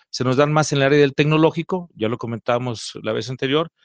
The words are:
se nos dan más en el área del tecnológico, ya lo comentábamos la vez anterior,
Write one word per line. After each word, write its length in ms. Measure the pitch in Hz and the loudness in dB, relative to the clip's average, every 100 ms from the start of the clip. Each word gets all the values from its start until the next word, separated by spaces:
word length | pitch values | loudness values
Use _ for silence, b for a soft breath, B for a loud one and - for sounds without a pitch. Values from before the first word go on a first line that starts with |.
| b | b
se 120 | - | -4
nos 140 | 127 127 | 0 2
dan 160 | 147 | 2
más 180 | 156 147 | 2 2
en 60 | 143 | 2
el 60 | |
área 160 | 135 147 | 4 4
del 160 | 139 139 | 4 2
tecnológico, 760 | 151 156 160 170 - 185 175 - | 2 4 2 0 -6 -8 -8 -6
ya 120 | 110 | -4
lo 100 | 120 | -4
comentábamos 760 | 117 113 - 120 127 110 - 107 | -6 -6 -2 -2 -2 -8 -12 -10
la 120 | 107 | -6
vez 160 | 117 110 | -6 -6
anterior, 420 | 131 135 147 170 _ | -6 -2 -2 -4 _